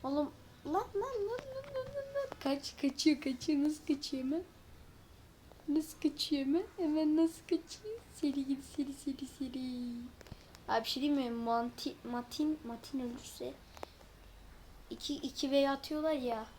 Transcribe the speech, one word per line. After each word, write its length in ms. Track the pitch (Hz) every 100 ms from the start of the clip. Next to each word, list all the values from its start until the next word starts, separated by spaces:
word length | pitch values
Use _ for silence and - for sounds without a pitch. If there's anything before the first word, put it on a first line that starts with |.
Oğlum, 260 | 262 285 294 - - - 285
lan, 80 |
lan, 280 | 349 508 392
lan, 380 | 494 480 403 494 539
lan, 200 | 523 554
lan, 120 | 523 523
lan, 200 | 571 554
lan. 140 | 554 539 -
Kaç, 360 | 269 277 - -
kaçıyor, 380 | 277 - 311 294
kaçıyor. 440 | 269 254 - 294
Nasıl 220 | 302 302 -
kaçıyor 380 | 285 - 269
hemen? 180 | 262 320 370 - - - - - - - - - - - -
Nasıl 320 | 302 311 -
kaçıyor 420 | 302 - - 285
hemen? 220 | 269 320 427 -
Hemen 400 | 320 302 311 311
nasıl 260 | 330 -
kaçıyor? 560 | - 320 - - 427 453 -
Seri 320 | - 294 277 269
gidi, 160 | 269
seri, 300 | - - 277
seri, 340 | 269 - 262 262
seri. 680 | - 262 254 254 247 247 240 240 - - - - - -
Abi 160 | -
bir 40 | -
şey 140 | 254
diyeyim 320 | 285 285 247
mi? 100 | 233
Manti-, 500 | 233 233 240 - 277 -
Matin, 540 | 233 240 240 - 302 311
Matin 360 | 233 233 - 269
ölürse 540 | 247 240 - - - - - - - - - - - - - - - - -
iki, 220 | - -
iki 360 | 294 269 - 269
V 200 | 277 277
atıyorlar 420 | 277 - 302 311
ya. 340 | 302 247 226 226